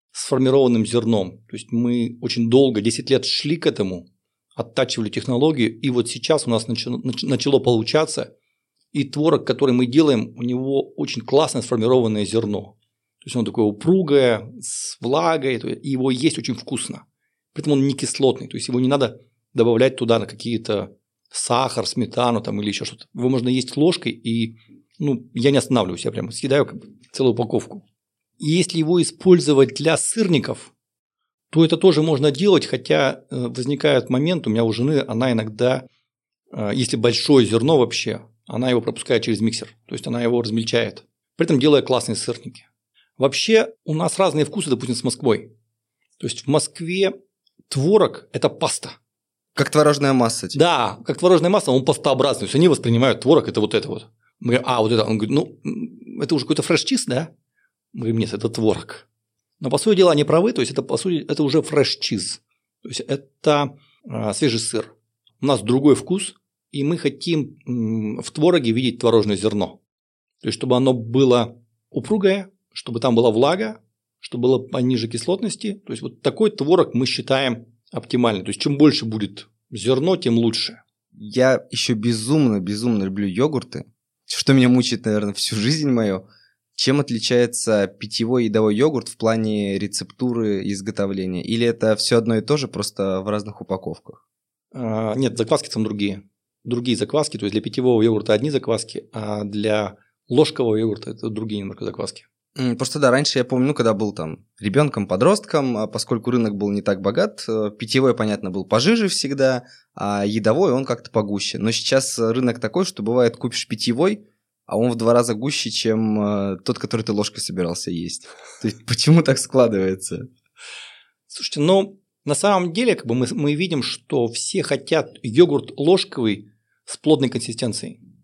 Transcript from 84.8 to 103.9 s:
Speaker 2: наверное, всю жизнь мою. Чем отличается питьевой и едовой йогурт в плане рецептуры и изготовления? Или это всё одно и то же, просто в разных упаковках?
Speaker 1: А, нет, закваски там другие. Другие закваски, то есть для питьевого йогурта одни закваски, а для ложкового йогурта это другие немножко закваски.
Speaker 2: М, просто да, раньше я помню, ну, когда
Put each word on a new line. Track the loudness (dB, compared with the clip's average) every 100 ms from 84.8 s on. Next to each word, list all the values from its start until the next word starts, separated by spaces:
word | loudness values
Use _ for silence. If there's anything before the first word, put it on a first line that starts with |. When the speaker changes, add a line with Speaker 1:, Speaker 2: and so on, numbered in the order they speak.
| 2 -2 -2
Speaker 2:
наверное, | -2 -2
всю | -4 -4 -2
жизнь | 0 0 0
мою. | 0 0 -2 -8 _ _ _ _
Чем | -4 0 0
отличается | 0 -4 0 2 2 0 0 2 0
питьевой | -4 -8 -4 -2 0
и | 0
едовой | 2 2
йогурт | 2 0 0 -6
в | -2
плане | 0 0 0 -2 -2 -4
рецептуры | -4 -8 -10 -6 -4 -2 -2 -2
и | -4
изготовления? | -6 -6 -4 -4 -4 -4 -6
Или | -4 0 0
это | 2 0 0
всё | 2 2
одно | 2 0
и |
то | 0 -2
же, | -2
просто | -6 -8 -4 -4 -4
в | -4
разных | -6 -6 -12
упаковках? | -8 -8 -8 -14 -16 -20 _ _ _ _ _
Speaker 1:
А, | -8 -6 -4 -2
нет, | -2 -2 -2
закваски | 0 -2 -2
там | -4
другие. | -4 -2 -4 -4 -12 _ _ _
Другие | -6 -4 -2 -2
закваски, | 0 -2 -2 -4
то | -2
есть |
для | -2
питьевого | -4 0 2 4
йогурта | 4 2 2
одни | 2 2
закваски, | -2 -2 -4 -4 -12 -12
а | -10 -6 -6
для | -6 -4 0 0 -2 -8 _ _ 0
ложкового | 2 4 2 0 0
йогурта | 0 -4 -10
это | -10 -10
другие | -8 -8 -8
немножко | -8 -10
закваски. | -10 -8 -10 -10 _ _ _ -4
Speaker 2:
М, | -2 -2
просто | -4 2
да, | 4
раньше | 4 2 -2
я |
помню, | 0 0 0
ну, |
когда | 2 0